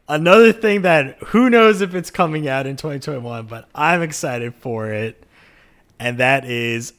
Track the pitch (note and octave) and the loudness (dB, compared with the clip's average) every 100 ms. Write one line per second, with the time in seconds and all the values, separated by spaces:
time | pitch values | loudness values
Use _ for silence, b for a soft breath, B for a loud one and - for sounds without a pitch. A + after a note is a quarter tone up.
0 | - D3+ E3 G#3 A3+ G#3+ A3 G3+ F3+ D#3+ | -6 -2 6 8 8 4 0 0 2 2
1 | C3+ - - G#3 B3 A#3 A3 G3 F#3+ F3+ | 0 -8 -2 2 4 6 4 4 -2 -4
2 | E3+ - E3+ D#3 D3 C3+ C3+ C3+ D#3 C#3+ | -8 -2 -2 -2 -4 -4 -4 -8 -10 -10
3 | C#3 C#3 A#2+ A#2 A2 A2+ - - D#3 F3 | -10 -10 -10 -12 -12 -16 -14 -2 0 0
4 | E3 D3 D3 B2 A#2+ A#2+ C#3 A2+ A2 G#2+ | -2 -6 -6 -6 -8 -10 -10 -8 -6 -6
5 | A2+ - b b b b b b b - | -6 -10 b b b b b b b -10
6 | A#2+ B2 B2+ C3+ B2+ A#2+ A#2 A#2 A#2 | -8 0 2 2 0 -4 -4 -4 -8